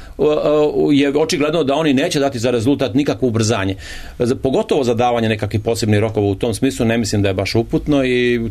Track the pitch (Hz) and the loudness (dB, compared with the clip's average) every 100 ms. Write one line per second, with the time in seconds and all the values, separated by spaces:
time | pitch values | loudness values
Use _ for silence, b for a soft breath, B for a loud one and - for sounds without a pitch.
0 | B - 151 151 151 151 151 147 156 139 | B -2 0 2 2 2 2 2 2 4
1 | 143 143 160 165 151 165 135 143 160 131 | 2 2 0 0 0 0 0 0 2 2
2 | 170 156 135 117 123 120 120 139 127 127 | 0 0 -2 0 0 0 0 0 0 0
3 | 147 123 131 110 107 110 98 95 B B | 0 0 0 0 0 0 -2 -6 B B
4 | B - 120 - 135 190 214 165 120 113 | B -4 -2 0 0 -2 0 0 2 2
5 | 123 120 110 107 104 107 113 113 107 104 | 2 2 0 -2 -2 -2 -2 -2 0 2
6 | 110 107 101 95 120 104 135 131 113 117 | 2 0 0 0 -2 0 -2 0 0 0
7 | 104 104 98 95 95 113 113 160 - 143 | 0 0 0 0 0 0 0 -2 0 0
8 | 127 123 120 120 113 | 2 2 0 0 -2